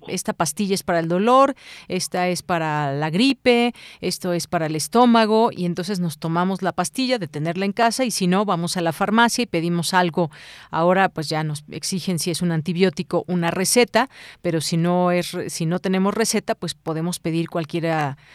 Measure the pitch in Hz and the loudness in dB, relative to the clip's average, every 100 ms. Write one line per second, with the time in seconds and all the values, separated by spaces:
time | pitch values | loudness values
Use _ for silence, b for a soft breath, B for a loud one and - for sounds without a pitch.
0 | - 190 - - 160 - 196 190 - 170 | -8 -6 -4 -4 -4 -2 -2 -2 0 0
1 | 165 180 220 262 277 - B B - 180 | 0 0 4 6 4 0 B B -8 -6
2 | - 185 180 175 - 170 156 151 147 139 | -4 -2 -2 -2 -2 -2 0 -2 -2 -2
3 | 156 170 269 254 254 240 240 B B B | -2 2 2 2 2 4 2 B B B
4 | 180 - 185 175 - 175 156 156 - 233 | -6 -4 -2 -4 -2 -2 -2 -4 0 4
5 | 247 226 214 220 226 - 175 175 180 190 | 6 6 4 4 2 0 -4 -4 -4 -2
6 | 175 - 165 165 185 185 185 170 175 - | -4 -4 -2 0 0 -2 -2 -2 -4 -2
7 | 254 247 160 151 160 175 196 196 233 220 | -2 -2 -4 -4 -4 -2 -2 2 0 2
8 | 247 - 180 185 208 170 170 185 165 151 | -2 0 2 2 2 -2 -2 -2 -2 0
9 | 202 226 233 - 233 170 170 175 156 185 | 0 4 4 2 -2 -2 0 0 0 2
10 | 175 180 165 B B B B 156 175 185 | 2 0 -2 B B B B 0 2 4
11 | 185 - 151 156 156 151 - 156 - 190 | 2 -2 -4 -4 -4 -6 -10 -10 -6 -6
12 | 190 170 185 160 175 160 151 170 185 - | -4 -2 -2 -2 0 0 -2 2 2 0
13 | - 175 - 180 170 175 185 247 240 220 | -4 -4 -2 -2 0 -2 2 2 4 2
14 | 262 B B B 175 165 147 165 175 180 | 0 B B B -2 -2 0 0 2 2
15 | 180 175 170 180 - - 160 180 196 190 | 2 0 -2 -6 -8 -4 -2 -2 0 0
16 | 196 214 220 214 - 165 175 - - 160 | 0 0 0 0 -2 -4 -6 -8 -6 -4
17 | 170 - 170 165 165 170 151 170 165 160 | -4 -4 -4 -2 -2 -4 -4 -4 -2 0
18 | 143 139 B | -2 -6 B